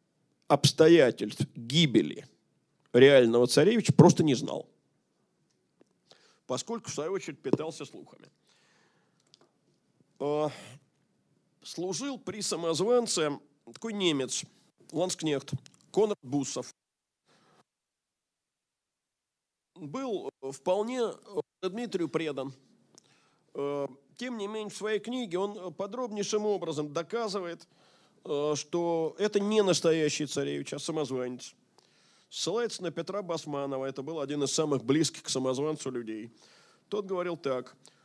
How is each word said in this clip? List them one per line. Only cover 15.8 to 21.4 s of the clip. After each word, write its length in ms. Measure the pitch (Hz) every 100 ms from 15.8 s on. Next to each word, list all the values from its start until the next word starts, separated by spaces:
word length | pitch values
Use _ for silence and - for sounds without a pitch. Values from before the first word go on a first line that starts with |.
| _
Конрад 260 | 185 214 202
Буссов. 520 | 127 139 131 139 - - _ _ _ _ _ _ _ _ _ _ _ _ _ _ _ _ _ _ _ _ _ _ _ _ _ _ _ _ _
Был, 560 | - 143 226 269 180 120 -
э, 100 | 135
вполне, 520 | 139 175 190 220 254
э, 640 | 214 - - 170